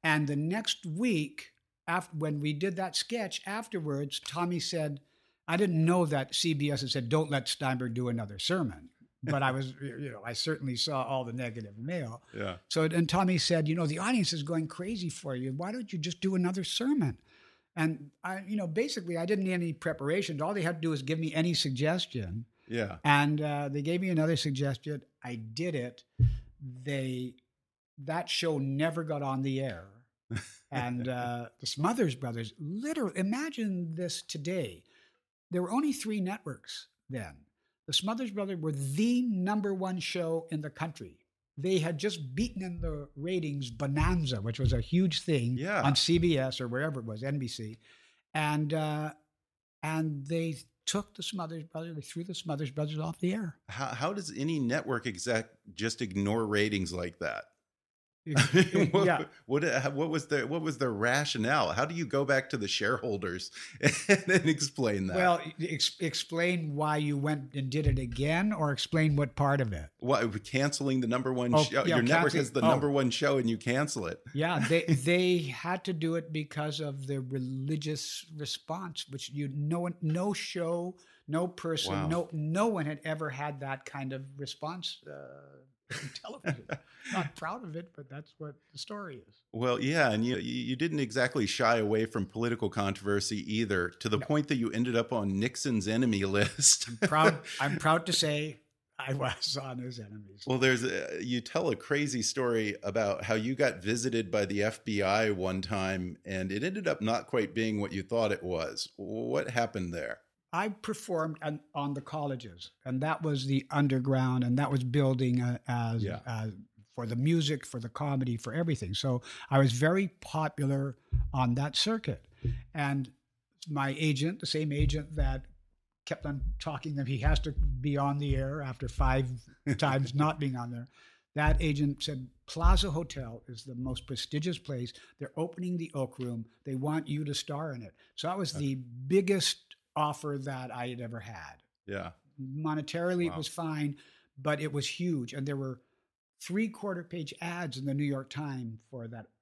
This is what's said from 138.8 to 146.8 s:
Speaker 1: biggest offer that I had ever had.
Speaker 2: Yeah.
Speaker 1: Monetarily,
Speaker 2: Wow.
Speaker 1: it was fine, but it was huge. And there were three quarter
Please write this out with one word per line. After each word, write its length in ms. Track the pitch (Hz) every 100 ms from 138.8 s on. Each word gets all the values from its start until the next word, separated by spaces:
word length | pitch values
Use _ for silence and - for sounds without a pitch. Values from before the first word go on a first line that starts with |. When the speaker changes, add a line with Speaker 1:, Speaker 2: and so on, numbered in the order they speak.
| 123 120 131
Speaker 1:
biggest 500 | 185 185 196 - - _ - _ -
offer 400 | 151 151 151 143
that 300 | 135 131 127
I 140 | 120 123
had 120 | 123
ever 180 | 117 113
had. 360 | 101 98 76 - _ _ -
Speaker 2:
Yeah. 240 | 98 87 - _ -
Speaker 1:
Monetarily, 880 | 131 139 156 156 147 170 175 180 170
Speaker 2:
Wow. 60 | 170
Speaker 1:
it 20 |
was 100 | 147
fine, 500 | - 165 151 147 143 - _ _ -
but 240 | 139 147
it 100 | 151
was 160 | 143 131
huge. 460 | - 175 156 120
And 120 | 131 139
there 80 | 143
were 240 | 135 123 _ _ _ _ _ _
three 260 | - 185 226
quarter 360 | 226